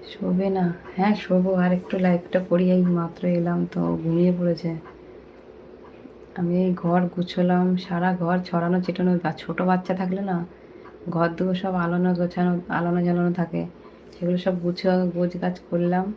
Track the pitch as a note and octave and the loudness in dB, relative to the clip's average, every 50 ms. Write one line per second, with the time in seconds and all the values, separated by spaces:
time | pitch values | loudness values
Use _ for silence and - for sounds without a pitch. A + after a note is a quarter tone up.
0 | - - - - G3 F#3 F#3 F#3 G3 G3 F#3+ F#3 F3+ F3 E3+ - - - - F#3 | -16 -16 -12 -6 -4 -2 0 0 0 0 0 2 0 0 -2 -4 -12 -10 -2 0
1 | F#3 G#3+ G#3 G#3 - - F3+ F#3 F3+ F#3+ F#3+ F3+ F3+ F3+ F3+ F3+ - - - F#3+ | 2 2 2 0 0 2 2 2 4 4 2 2 4 2 2 0 -2 -4 -2 0
2 | F#3 F#3 F3 E3+ F3 - - F#3 F#3 - E3+ F3 F#3 F#3 F3+ F#3 F3+ F3+ F3 E3+ | 2 2 2 2 0 0 -2 -2 0 2 2 2 4 4 4 4 4 4 2 0
3 | E3+ E3+ - - - F3+ F3 F3 E3+ F3 F3 F3 F3 F3 - F3 E3+ E3 E3+ E3 | 0 -4 -6 -4 -2 0 0 0 0 0 0 0 -2 -2 -2 -2 0 0 0 0
4 | D#3+ E3 E3 E3+ F3 F3+ F3+ F3 F3 F3 E3+ E3 - E3 E3 D#3+ - - - - | 0 0 2 4 4 4 4 2 2 0 0 0 -2 -6 -6 -6 -10 -16 -20 -20
5 | - - - - - - - - - - - - - - - - - - - - | -20 -20 -20 -20 -20 -20 -20 -20 -20 -20 -20 -20 -20 -20 -20 -20 -20 -20 -20 -20
6 | - - - - - - - - F3 E3+ F3 F3+ F#3 F#3 F3+ F3 - E3+ F3 F3+ | -20 -20 -20 -20 -20 -14 -6 -4 -2 0 2 2 2 2 0 0 0 0 2 2
7 | F3+ F3 - F3+ F3 - - - F3+ F3+ F3+ F3+ F3+ F#3 F#3 F3+ F#3 - F3 F3 | 2 0 -2 -4 -6 -4 0 0 2 4 4 4 4 2 2 0 -2 -4 -4 0
8 | F3 F#3 F#3 F3+ F3 E3 F3+ F3+ F3+ - - E3+ E3+ F3 F3+ F3+ F3+ - F3+ - | 0 0 0 0 0 0 0 0 0 0 -2 0 2 2 0 0 0 -2 -2 0
9 | F3+ F3+ F3+ F3 F3 D#3 D#3+ - - - E3 - F#3 F#3 F#3 F3+ F#3 - F#3 F3+ | 2 2 2 2 0 -2 -4 -4 -8 -8 -4 -2 2 2 2 2 0 -2 -4 -2
10 | F#3+ F#3 F#3 G3 G3+ G3 F3+ F3 F3 - - - - - - - - - - - | -2 -4 -4 -4 -2 -2 -2 -4 -4 -6 -12 -20 -20 -20 -20 -20 -20 -20 -20 -16
11 | - E3+ F3 E3 E3+ E3+ E3+ - F#3 F#3 F#3 F3+ G3 F#3+ F#3 F3+ E3+ E3+ F3 F3+ | -10 -4 0 0 0 0 0 -2 -2 -2 -2 -2 -2 -2 -2 0 0 0 0 2
12 | F3+ F3+ F3+ F3 F3 F3 - F3+ F3+ F3+ F3 F3 F3 - E3+ D#3+ F3 F3 F3 F3 | 2 2 2 2 0 -2 0 0 0 2 0 0 -2 -4 -4 -2 0 0 0 2
13 | F3 F3 F3 F3 F3 F3 F3 F3 E3+ E3+ E3 E3 E3 F3 - - - - - - | 2 2 2 2 2 0 0 0 -2 -2 -2 -6 -6 -6 -10 -18 -20 -20 -20 -20
14 | - - - - F3 F3 F3+ F3+ F3+ F#3+ F#3 F3 E3+ F3 F3 - - F#3 F#3 F#3 | -20 -20 -10 -6 -2 -2 -2 0 0 -2 -2 -2 -2 -4 -4 0 0 2 2 2
15 | F#3 F3+ E3+ F3 F3 F3 - F3+ F#3 F3+ F3+ - - - - E3+ F3 F3 F3+ F3+ | 2 0 0 0 -2 -2 -2 -2 -4 -4 -4 -6 -8 -4 -2 0 0 2 0 0
16 | F#3+ G3+ G#3+ | 0 -2 -8